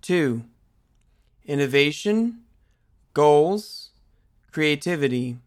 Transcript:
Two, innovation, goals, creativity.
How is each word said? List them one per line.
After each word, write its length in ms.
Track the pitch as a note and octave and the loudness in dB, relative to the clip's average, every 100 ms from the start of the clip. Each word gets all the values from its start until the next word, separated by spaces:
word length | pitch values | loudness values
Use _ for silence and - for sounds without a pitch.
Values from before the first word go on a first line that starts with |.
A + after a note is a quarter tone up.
Two, 440 | - F3+ C#3+ A#2 A#2 _ _ _ _ _ _ _ _ _ - | 0 0 0 -2 -10 _ _ _ _ _ _ _ _ _ -6
innovation, 960 | C#3+ C#3 C#3 D3 D3 G#3 G#3+ A#3 A#3 _ _ _ _ _ _ _ | -2 0 2 2 0 -2 -2 -2 -6 _ _ _ _ _ _ _
goals, 760 | - D3 D3 D#3 G#3 G#3 - - _ _ _ _ _ _ | 2 4 6 4 -2 -8 -20 -20 _ _ _ _ _ _
creativity. 880 | - D3+ D3 F3 E3+ C#3 B2 B2 B2 | -2 0 0 -2 -2 -2 -2 -6 -10